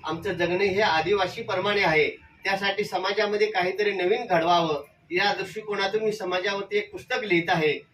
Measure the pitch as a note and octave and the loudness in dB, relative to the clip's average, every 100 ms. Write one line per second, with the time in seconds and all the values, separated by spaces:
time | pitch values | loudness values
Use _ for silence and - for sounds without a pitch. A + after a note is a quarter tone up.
0 | - E3 G3 E3+ E3+ F3+ G3+ F#3 G#3+ D#3+ | -6 -6 -4 -2 0 2 2 2 2 2
1 | D#3+ G3+ F3+ E3+ - F#3 G3 G#3 F#3 D#3 | 2 0 0 -4 -4 -2 0 2 2 4
2 | D3 - - _ F#3+ G3 G3+ G3 G3+ F#3 | 2 -2 -20 _ -2 0 0 -2 -2 -2
3 | F#3 G3+ G#3 G#3 G#3 F#3+ F3+ F#3+ G#3 F#3+ | -2 0 0 2 0 2 -2 0 -2 0
4 | F3+ A3+ - F3 E3+ F3 D#3+ C#3+ - _ | 0 0 2 0 4 2 2 -2 -6 _
5 | _ F3+ G3+ F3+ - G#3+ G#3+ G3+ G3 G#3+ | _ 0 0 -2 -6 -10 -6 -2 -2 0
6 | A3 G3+ F#3 F3+ F#3+ G3 G3 G#3 G#3 F#3 | -2 -4 -2 -2 -2 -4 -2 -4 -4 -12
7 | - B3 G#3+ E3+ E3+ F3 D3+ C#3 - | -6 -4 0 0 2 2 2 -2 -8